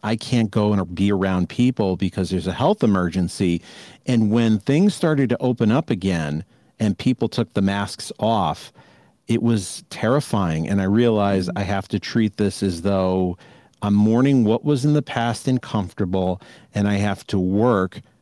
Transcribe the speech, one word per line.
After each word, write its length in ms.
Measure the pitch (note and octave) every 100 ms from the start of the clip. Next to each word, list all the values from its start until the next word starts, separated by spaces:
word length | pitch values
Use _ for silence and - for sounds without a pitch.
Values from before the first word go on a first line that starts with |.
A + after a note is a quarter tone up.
"I 120 | G#2 A2+
can't 360 | - B2 G#2+
go 220 | A2 G#2
and 200 | G#2 F2 F2
be 160 | G2
around 380 | G2 F#2+ F#2 F2+
people 460 | - B2 B2+ G2 F#2
because 340 | F#2+ - F2+
there's 180 | F#2 F#2
a 60 |
health 300 | F2+ C#3+ G#3
emergency." 800 | A2+ G2 F2 F#2 F2+ - F#2+ E2+ - - - - -
And 240 | A#2+ G#2+
when 300 | A2+ A2+ G#2+
things 340 | - C#3+ G3+
started 360 | - E3 D3 B2+
to 80 | -
open 300 | B2+ A#2+ G#2+
up 180 | B2 D#3+
again 540 | G2+ F#2+ F2 D2 D2+ - _ _ -
and 180 | G#2+ F#2+
people 300 | B2+ B2+ A2+
took 240 | - A2+
the 80 | -
masks 500 | G2 G2+ G2 - - -
off, 520 | G#2+ A2 E2 D2 - - - _ _ _ -
it 140 | A#2
was 420 | A#2 A2+ F2+ - -
terrifying. 800 | - C3 C#3 - G#2+ F2+ D#2+ D#2+
And 120 | G2
I 40 | F#2+
realized 640 | G#2+ A#2+ G#2+ G2+ G2 F2+ F2
I 80 |
have 240 | F#2+ G2 -
to 100 | G2+
treat 380 | - A#2 G#2+ -
this 240 | G#2 -
as 200 | G2 E2+
though 540 | F#2 G2 F#2 F#2 F#2 F2 - - _ -
I'm 120 | G#2 G2+
mourning 480 | G#2+ A#2 C#3 C3+
what 200 | G#2+ A#2
was 220 | D3+ C#3+ D3
in 80 |
the 80 | D3
past 460 | - A#2+ A#2 A2+ -
and 120 | C3
comfortable, 800 | - A2 F2+ - F#2 F#2+ F#2 F2+ - - - G#2+
and 120 | G2+
I 80 | G2+
have 300 | G#2 F#2+ -
to 120 | G2
work 600 | F#2 G2 B2 G#2 F#2 - - _